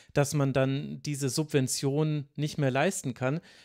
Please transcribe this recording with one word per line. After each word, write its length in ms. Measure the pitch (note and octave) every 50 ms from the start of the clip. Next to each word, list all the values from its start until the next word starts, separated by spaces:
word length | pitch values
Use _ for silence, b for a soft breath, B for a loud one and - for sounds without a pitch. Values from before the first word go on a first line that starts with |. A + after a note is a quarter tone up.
| B B -
dass 200 | D3 C#3+ C#3 -
man 180 | D3 C#3 C3+ B2+
dann 500 | C3+ C3 C3 C3+ C#3+ D3 C#3 D3+ C3+ -
diese 260 | D3 D3 C3+ C#3+ C3
Subvention 1000 | - - D#3 D3+ - C#3+ C3 B2+ - - D3 C#3 C3+ D3+ D#3 D#3 D3+ D3+ C#3 - _
nicht 220 | - D3 D3+ - -
mehr 120 | C#3+ C3
leisten 440 | B2 C3+ D3+ F#3+ F#3+ - - C3+ A#2
kann. 260 | - B2+ C3 D3 E3+ B B B B B